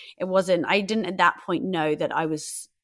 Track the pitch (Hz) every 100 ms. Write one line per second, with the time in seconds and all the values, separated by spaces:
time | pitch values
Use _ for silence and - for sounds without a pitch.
0 | - - 190 185 180 175 143 196 196 220
1 | 196 175 175 - - 175 185 175 156 151
2 | 160 151 160 156 - - - _